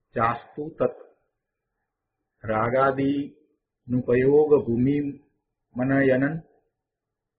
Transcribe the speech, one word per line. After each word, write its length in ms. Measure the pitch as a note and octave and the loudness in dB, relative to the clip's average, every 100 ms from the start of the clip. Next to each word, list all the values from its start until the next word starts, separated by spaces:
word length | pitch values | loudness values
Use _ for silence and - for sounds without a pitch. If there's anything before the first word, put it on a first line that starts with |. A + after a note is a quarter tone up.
| _ | _
ચાસ્તુ 560 | B2 A#2 A#2 - - D#3 | -4 -2 -4 -10 -14 -14
તત 240 | - B2+ - - _ _ _ _ _ _ _ _ _ _ _ _ _ | -4 -4 -4 -16 _ _ _ _ _ _ _ _ _ _ _ _ _
રાગાદિ 920 | A2 G#2+ A#2 C3 C3+ C3 C#3 C#3 D3 - _ _ _ _ - | -6 -4 0 0 0 0 -2 -4 -6 -12 _ _ _ _ -6
નુપયોગ 680 | B2 A#2+ B2 C3+ D3 D3 C#3+ | -4 0 2 4 4 4 2
ભૂમિ 640 | A#2+ A#2 C3 D3 C#3+ C#3 _ _ _ _ _ B2 | 2 0 0 0 -4 -10 _ _ _ _ _ -6
મનયનન 640 | C3 C3+ C3+ B2+ C#3 E3 - _ _ _ _ _ _ _ _ | -2 2 2 2 0 -4 -10 _ _ _ _ _ _ _ _